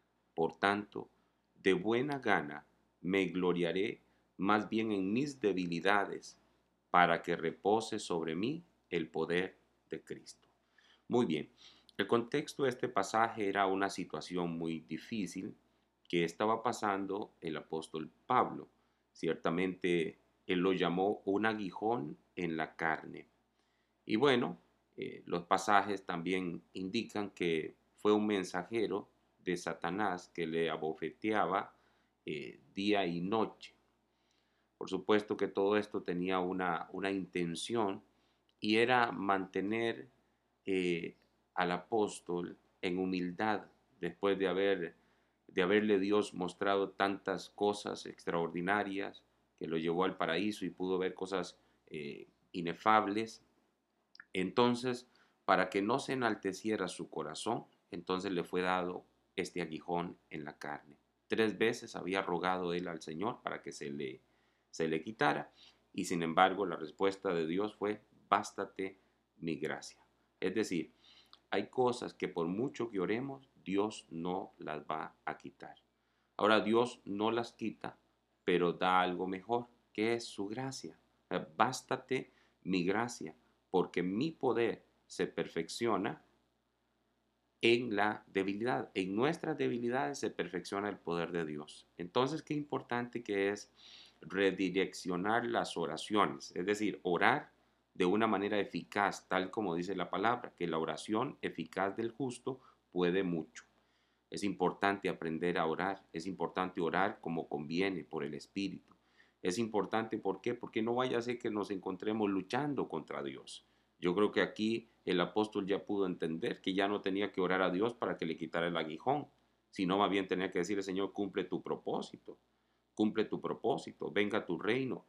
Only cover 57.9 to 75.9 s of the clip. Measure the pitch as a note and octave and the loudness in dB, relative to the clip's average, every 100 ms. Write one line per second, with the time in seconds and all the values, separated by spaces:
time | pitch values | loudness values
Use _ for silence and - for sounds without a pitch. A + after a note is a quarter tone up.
57.9 | F2 F2 F#2 G2 F2+ E2 F2+ F2+ F#2 F2+ | -8 -4 -2 0 -2 -2 0 0 0 -2
58.9 | F#2 - _ _ - F2 F2 E2 D#2 D#2+ | -6 -12 _ _ -6 -4 -4 -6 -6 -4
59.9 | F2 F2 - _ D#2 D2 - C#2+ D2 D2 | -2 -4 -8 _ -10 -10 -10 -10 -10 -12
60.9 | C#2+ _ _ _ G#2+ A2 F#2 A2 B2 A#2 | -20 _ _ _ 2 2 4 2 2 -6
61.9 | F2 E2+ G2 F#2+ E2+ F2+ F#2 F2 F2 F2+ | -6 -2 0 0 0 0 0 0 -2 -4
62.9 | E2 - D#2+ G#2+ - - D#2+ - - D2 | -6 -8 -4 -4 -4 -6 -8 -10 -10 -8
63.9 | C#2+ C#2 C2 _ _ _ _ _ - D#2+ | -6 -8 -10 _ _ _ _ _ -2 0
64.9 | D#2+ A2 A2 D3+ D3 - - - _ _ | 0 -4 0 0 0 -6 -16 -20 _ _
65.9 | - G2 F2 E2 E2 F#2 F#2+ F#2+ D#2+ D#2 | -6 -4 -2 2 6 6 4 -2 -4 -8
66.9 | - G2 - G2 E2+ D#2+ F2+ G#2 - G2+ | 0 0 2 0 0 0 0 -2 -2 -4
67.9 | G#2 _ - _ G2+ G#2+ - G2 - F#2+ | -4 _ -20 _ 0 0 -8 -8 -6 -8
68.9 | - _ _ _ - E2 D2 D2 C#2+ - | -10 _ _ _ -8 -6 -4 -4 -6 -10
69.9 | - _ _ _ _ F#2+ G#2+ G2+ F2 D2 | -18 _ _ _ _ -2 0 0 -2 -4
70.9 | _ - - _ - _ G2+ G#2 - B2 | _ -20 -20 _ -20 _ -4 -2 0 2
71.9 | A#2 F#2 - F2+ F2 E2 G2 C#3 - A#2 | 0 -6 -4 -4 -2 -2 -2 -4 -4 -4
72.9 | G2 F2 A2 C#3 C3+ - _ - G2 G#2+ | -2 -2 -2 -4 -10 -16 _ -2 0 0
73.9 | A2 - E2 F2 F2+ G#2 - D#2 D2+ D2 | -4 -10 -6 -4 -4 -6 -10 -8 -8 -4
74.9 | D#2 E2 - - D2 - - D2+ - _ | -6 -6 -10 -10 -8 -12 -16 -18 -20 _